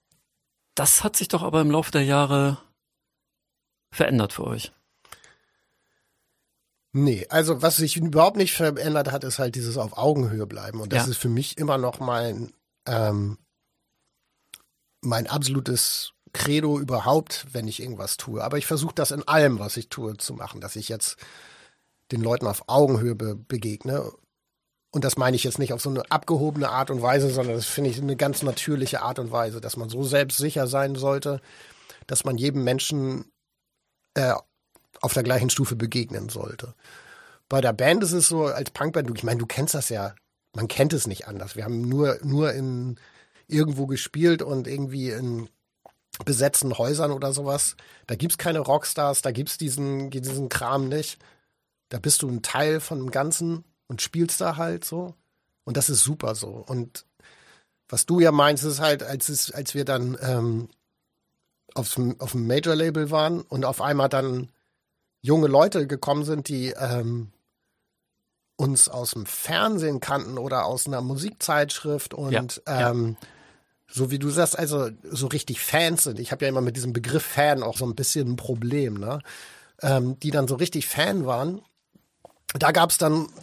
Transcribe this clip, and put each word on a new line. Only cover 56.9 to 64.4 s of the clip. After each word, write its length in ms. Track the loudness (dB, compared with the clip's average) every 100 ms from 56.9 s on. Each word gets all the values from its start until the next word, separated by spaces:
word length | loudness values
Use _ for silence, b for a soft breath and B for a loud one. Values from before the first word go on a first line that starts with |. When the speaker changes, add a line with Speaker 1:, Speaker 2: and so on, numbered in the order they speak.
| -12 -20 _ b b b b b b _
Speaker 2:
was 180 | -2 2
du 140 | 6
ja 100 | 8
meinst, 320 | 8 6 4
ist 160 | 0 0
halt, 220 | 2 2
als 260 | -2 -4 -2
es, 220 | -2 -4
als 220 | -6 -6
wir 100 | -4
dann, 320 | -2 -2 -2 -4
ähm, 480 | -2 0 0 -2 -6 _ _ _ _ _ _ _ _ _ _
aufs, 240 | -6 -4 -2 -2 -2
auf 140 | -4
dem 140 | -2 2
Major-Label 640 | 2 2 2 2 0 0
waren 300 | 2 2 0
und 220 | -4 -2
auf 160 | -2 0
einmal 280 | 0 2 4
dann 400 | 2 0 -2